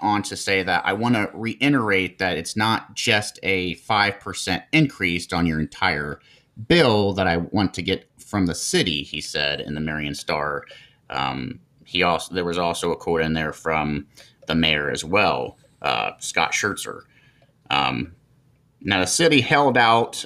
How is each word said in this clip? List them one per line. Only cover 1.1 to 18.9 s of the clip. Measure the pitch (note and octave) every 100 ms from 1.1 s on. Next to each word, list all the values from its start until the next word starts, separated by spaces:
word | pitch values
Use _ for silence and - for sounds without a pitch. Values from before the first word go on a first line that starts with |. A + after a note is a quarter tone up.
| A2+ G2+
reiterate | E2+ A2+ G#2 C#3 C#3 G#2+ F#2+ F2+ -
that | F#2+ D#2+
it's | E2 A2
not | A2 A2+ - -
just | - G#2+ - -
a | F2+ F#2+ F2+ E2+
five | - G#2+ G2+ -
percent | G#2 F2 - F2 -
increase | D#3 C#3+ - F#2 F2 -
on | F2 E2+
your | D#2
entire | D2+ - F#2 D2 D2 C#2 _ _ _ - A2
bill | E3+ C3+ G#2+ G2+
that | F#2+ F#2
I | E2+
want | E2+ G2+ F#2+
to | -
get | E2+ F#2 - -
from | - G#2 F2
the | D2+
city," | - F3+ G2+ D2
he | C2+ D2+
said | - D#2 D2 C#2+
in | -
the | D2
Marion | D#2 D#2 D2 C#2+
Star. | - D2+ D2 C#2+ - - - _ -
Um, | C2+ C2 C2 B1+ - _ _ -
he | F2
also, | F2+ E2 -
there | F#2 F2
was | F2
also | F2 E2 E2+
a | D#2+
quote | - E2
in | D#2+
there | D#2+ D#2
from | - E2 D#2 D2+ D2 - - - _ -
the | E2
mayor | D#2+ D2+ C#2+
as | C2
well, | E2 G2 F#2+ C2 A1 - _ _
uh, | D2 A#1+ G#1+ -
Scott | - - D#2+
Schertzer. | - G#2 - - - - _ _ _ _ _ -
Um, | C#2 C2 B1 - - _ _ _ _ _ _
now, | G2